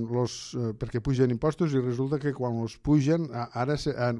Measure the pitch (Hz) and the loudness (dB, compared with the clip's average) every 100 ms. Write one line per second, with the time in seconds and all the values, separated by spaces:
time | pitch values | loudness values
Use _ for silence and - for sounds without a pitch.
0 | 117 120 120 - - 127 117 107 113 120 | 0 0 0 -4 -8 -4 -4 -4 -4 -2
1 | 143 127 127 117 156 147 165 135 123 120 | 2 4 4 2 0 0 0 0 0 0
2 | 135 147 143 127 123 117 113 - - 151 | -2 -2 -2 -2 -2 -2 -4 -2 2 4
3 | 139 170 156 117 120 117 127 147 151 123 | 4 2 0 -6 -6 -2 -2 0 -2 0
4 | 123 | 0